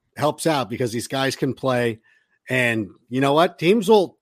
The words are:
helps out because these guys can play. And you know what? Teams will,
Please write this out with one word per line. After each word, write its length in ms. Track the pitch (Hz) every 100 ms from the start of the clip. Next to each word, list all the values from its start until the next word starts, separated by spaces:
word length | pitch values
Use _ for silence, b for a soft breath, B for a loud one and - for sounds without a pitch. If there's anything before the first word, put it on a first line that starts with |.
| _ -
helps 280 | 147 143 165
out 220 | 147 104
because 240 | 117 120
these 160 | 117 -
guys 260 | 135 135
can 200 | - 139
play. 460 | 110 131 123 120 110 _ _ _ _ -
And 420 | 127 120 113 101 - -
you 120 | 127
know 120 | 139
what? 260 | 147 185 -
Teams 300 | 165 226 180
will, 300 | 220 170 _